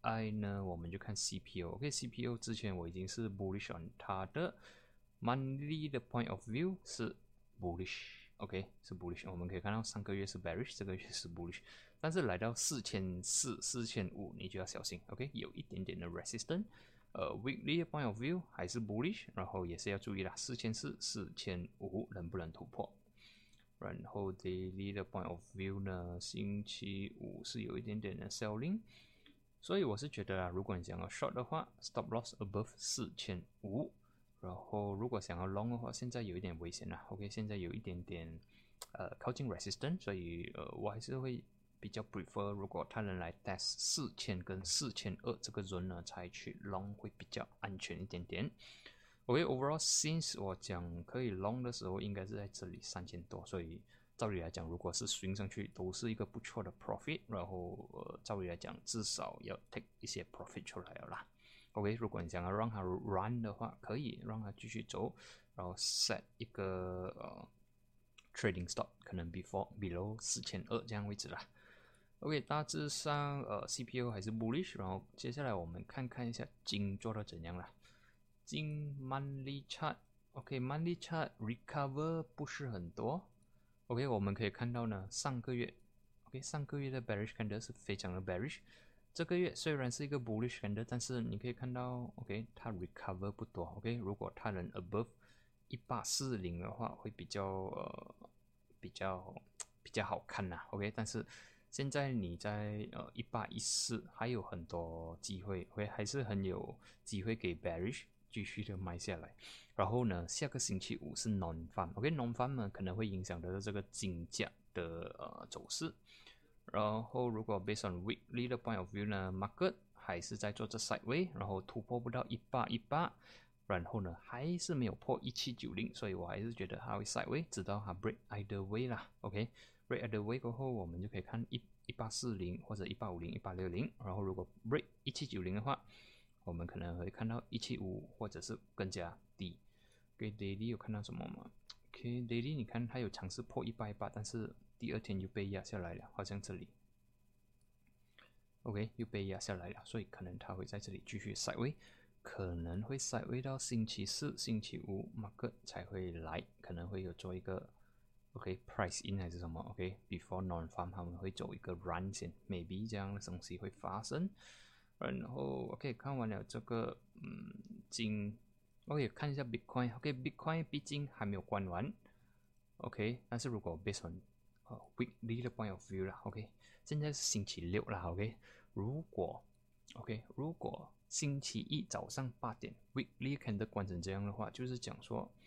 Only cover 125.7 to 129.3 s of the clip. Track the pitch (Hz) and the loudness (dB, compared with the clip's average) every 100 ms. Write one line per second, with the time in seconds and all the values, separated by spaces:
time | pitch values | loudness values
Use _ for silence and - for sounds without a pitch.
125.7 | 92 117 - 104 92 87 101 113 113 95 | 0 -2 0 -2 0 0 0 0 -2 -2
126.7 | 107 120 104 107 - - 135 165 - 92 | -2 -2 -2 0 0 2 2 0 -2 0
127.7 | 101 104 92 110 107 - 104 101 98 95 | 0 0 0 0 0 -4 -4 0 0 2
128.7 | 107 127 113 - - 110 | 2 2 0 -4 -6 -2